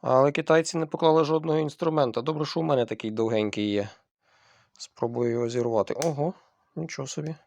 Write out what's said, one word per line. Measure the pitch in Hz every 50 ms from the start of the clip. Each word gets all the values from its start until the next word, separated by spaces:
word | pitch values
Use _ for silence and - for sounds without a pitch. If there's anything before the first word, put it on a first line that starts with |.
Але | - 131 127 131 135 143 143
китайці | 156 156 - 160 165 165 - -
не | 170 160
поклали | 156 - 156 - 160 156 160 160
жодного | 143 160 160 156 160 156 156
інструмента. | 156 147 - _ - 165 156 156 143 123 110 117 120
Добре, | 156 160 151 156
що | 147 - 165
у | 160
мене | 160 147 131 120
такий | 113 - - - 110
довгенький | 107 110 113 113 117 110 107 104 98 - 104 104
є. | 101 101 101 104 - _ _ _ _ _ _ _ _ _ _ _ _ _ _ _ _
Спробую | _ - - _ - - 117 120 123 120 120
його | 117 120 120 117
зірвати. | 117 123 120 120 113 110 98 - -
Ого, | - 143 170 151 139 143 165 190 - _ _ _ _ _ _ _
нічого | - 160 165 - - 135 135
собі. | - - 151 156 160 - _